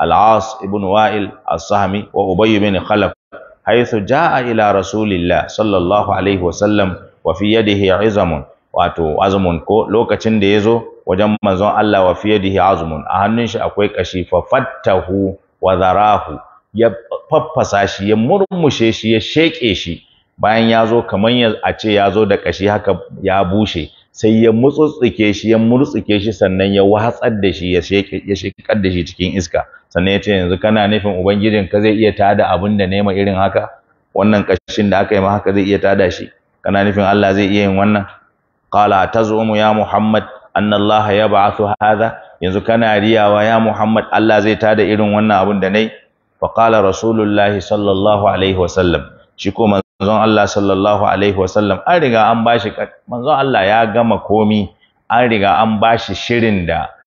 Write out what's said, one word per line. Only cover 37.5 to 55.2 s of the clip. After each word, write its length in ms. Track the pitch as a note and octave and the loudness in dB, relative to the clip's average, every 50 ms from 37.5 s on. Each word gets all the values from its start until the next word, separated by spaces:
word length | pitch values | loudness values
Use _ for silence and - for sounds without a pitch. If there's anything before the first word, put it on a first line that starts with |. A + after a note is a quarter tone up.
| G2+ | 2
iya 160 | G#2 G2+ G2 | 2 2 2
yin 80 | F#2+ | 2
wannan?" 320 | G2 G2+ G#2 G#2+ G#2 F#2+ - - - _ _ _ _ _ _ _ _ _ _ - | 2 2 2 0 0 -2 -6 -14 -20 _ _ _ _ _ _ _ _ _ _ 0
"Qala 320 | G2+ G#2 G#2 G2+ F#2+ F#2 - - | 2 2 4 2 2 0 0 0
tazumu 400 | A2+ A2 G#2+ A2 A2 A2 A2 G#2+ | 0 0 0 0 0 0 0 0
ya 160 | G#2 G#2+ A2 | 2 2 2
Muhammad 560 | G#2+ G#2+ G2+ - G#2 G#2 G#2+ A2 G#2+ G#2 G2+ - - - - - - | 2 0 0 0 0 0 0 2 0 0 -2 -4 -12 -20 -12 -6 -4
anna 240 | G2 G2+ G#2 G#2 G2+ | -2 0 0 0 0
Allah 240 | G2+ G#2 G#2+ G#2+ G#2+ G#2+ G2 | 2 2 2 2 2 0 2
yab'athu 560 | G#2 G#2+ G#2 G#2 G2 G2+ G#2 G#2 - G#2 G2+ G#2+ | 2 2 2 2 2 2 2 0 -2 -2 -2 -2
hadha?" 400 | - G#2+ G#2+ G#2+ G2+ A2+ A#2 - - - - - - | 0 0 2 2 2 0 -2 -4 -8 -18 -20 -10 -6
"Yanzu 240 | E2+ F#2 F#2 G2+ - | -4 -4 -2 -2 0
kana 320 | - A2+ A#2 A#2 A2 G#2+ | 0 0 2 2 2 2
riyawa 480 | G#2 G2+ A2 A2+ G#2+ G#2 G#2 G#2 G#2 G#2 | 2 2 2 2 4 4 4 2 2 2
ya 160 | A2 A2+ A2+ | 2 2 2
Muhammad 480 | A2+ A2 G#2+ - A2 G#2+ A2 G#2+ G2+ - | 2 0 -2 -2 -2 0 0 -2 -2 -2
Allah 320 | E2+ G#2 A2 A2 A2 G#2 | 0 0 2 2 2 2
zai 160 | G2+ G#2+ G#2+ | 2 0 0
tada 240 | - A2+ G#2+ G#2+ A2 | 0 2 2 2 2
irin 320 | G2+ F2+ G#2+ G#2 G#2+ G#2 G#2 | 2 2 2 0 0 0 2
wannan 240 | G#2+ G#2+ G#2+ G#2 | 2 2 2 2
abin 240 | F#2 F#2+ G2+ G#2 G2 | 2 2 0 0 -2
da 80 | F#2+ F#2+ | -2 0
nayi?" 240 | G2 A2 A2 A2 - - _ _ _ _ _ _ _ _ | 0 0 -2 -2 -6 -12 _ _ _ _ _ _ _ _
Fa 80 | F#2 - - | -8 -4 0
qala 240 | A2 A2+ A#2 A2+ G#2+ | 2 2 4 4 4
Rasulullahi 800 | G2 F#2+ F#2 - A2 A2+ A2+ A2 G#2+ G#2 G#2 G#2 G2+ G#2 G#2 G2 | 2 2 0 0 -2 -2 0 0 0 0 0 0 0 0 0 -2
sallallahu 640 | - - G#2+ G#2 G2+ G2+ G2 G2 G2 G#2+ G#2 G2+ G#2 | -4 -4 -2 -2 0 0 0 2 2 2 2 2 2
alaihi 320 | G2 F#2+ F#2+ G2 F#2+ F#2 | 0 0 0 0 0 0
wa 80 | F#2 F2 | 0 -2
sallam. 400 | E2 - F#2+ F2+ F2 D#2+ D2 C2+ - - - _ _ _ | -2 0 0 0 2 0 -2 -4 -8 -18 -20 _ _ _
Shi 160 | - - G2 - | -10 -8 -6 -2
ko 160 | - A2 G#2 | 0 0 2
manzon 400 | G2+ G2 - _ _ - G2 G2+ G#2+ G#2 A2 | 2 0 -2 _ _ -4 -2 0 0 2 2
Allah 240 | A2 G#2+ G#2 G2+ G2+ | 2 2 2 2 0
sallallahu 560 | - G#2 G2+ G2 F#2+ F#2+ G2+ G#2 G#2 G2 G2+ | 0 -2 -2 0 0 0 2 2 0 2 0
alaihi 320 | - - F#2+ G2+ G#2 G2 | 0 0 0 0 0 0
wa 80 | G2 F#2 | 0 -2
sallam, 320 | F#2 - G#2+ G#2+ G2 F#2+ F#2 - | -2 0 0 0 0 -2 -2 -2
an 160 | E3 F3+ F3 | 0 0 0
riga 320 | D3+ B2+ A2+ A2 G#2+ A2 A#2 | 2 2 2 2 2 2 2
an 80 | A#2 | 2
bashi 320 | A2+ A#2 A#2+ A#2 - G#2+ - | 2 0 0 0 -2 -4 -8
ka-, 160 | - G#2 - - _ _ | -8 -10 -10 -12 _ _
manzon 280 | - A#2+ A#2+ B2 D3+ D3 | -12 -10 -6 -4 -2 0
Allah 240 | C3+ C#3 C3+ B2 G#2 F#2+ | 0 0 0 0 0 2
ya 160 | G2 G#2+ A#2 A2+ G#2+ G2+ | 2 2 2 2 0 0
gama 320 | A#2 A#2 A2+ G#2 F#2 - | 0 0 0 0 -2 -2
komi, 480 | - G2+ A2 G#2+ G#2 G#2+ G#2+ G2 - - _ _ _ _ _ _ - | 0 0 2 2 2 0 0 -2 -4 -8 _ _ _ _ _ _ -2
an 200 | A2+ A#2+ | 0 2